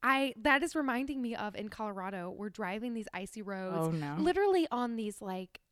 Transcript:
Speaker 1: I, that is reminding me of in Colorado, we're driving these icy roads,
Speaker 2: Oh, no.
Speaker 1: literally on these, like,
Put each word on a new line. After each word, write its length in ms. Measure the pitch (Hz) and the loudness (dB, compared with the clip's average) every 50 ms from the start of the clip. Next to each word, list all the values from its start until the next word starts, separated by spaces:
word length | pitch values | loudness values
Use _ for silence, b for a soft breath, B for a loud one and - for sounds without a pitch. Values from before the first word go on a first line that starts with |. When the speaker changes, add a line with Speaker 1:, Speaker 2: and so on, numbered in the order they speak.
| - | 2
Speaker 1:
I, 300 | 254 269 269 277 269 - | 4 4 4 4 0 -2
that 260 | 220 214 294 277 285 330 | 0 4 6 6 6 4
is 140 | 320 - | 2 0
reminding 440 | 320 285 269 233 247 277 277 294 269 | 0 0 2 0 0 -2 -2 -2 -2
me 140 | 247 233 226 | -2 -2 -2
of 220 | - - 208 190 | -2 -4 -4 -4
in 120 | - 202 214 | -6 -8 -8
Colorado, 600 | - - 220 214 202 196 185 190 196 185 175 185 | -6 -6 -6 -6 -4 -4 -6 -6 -4 -4 -6 -6
we're 200 | 185 - 202 208 | -6 -6 -8 -8
driving 440 | 175 - 214 180 190 214 233 247 233 | -6 -4 -4 -4 -2 -4 -4 -4 -4
these 140 | 226 208 - - | -4 -6 -6 -8
icy 300 | 185 196 190 - 220 208 | -8 -8 -8 -8 -10 -8
roads, 460 | 196 196 190 190 185 180 165 160 160 | -6 -6 -4 -4 -2 0 2 2 2
Speaker 2:
Oh, 20 | |
no. 240 | 165 160 151 143 143 170 | 2 0 0 -2 -2 2
Speaker 1:
literally 500 | 302 349 359 370 403 403 381 359 330 - | 4 4 4 6 6 6 6 4 4 2
on 240 | 233 240 247 240 233 | 2 0 0 0 -2
these, 240 | 226 220 208 202 - | -2 -4 -4 -6 -6
like, 400 | 214 196 185 185 185 - _ - - _ | -6 -6 -4 -4 -6 -8 _ -20 -20 _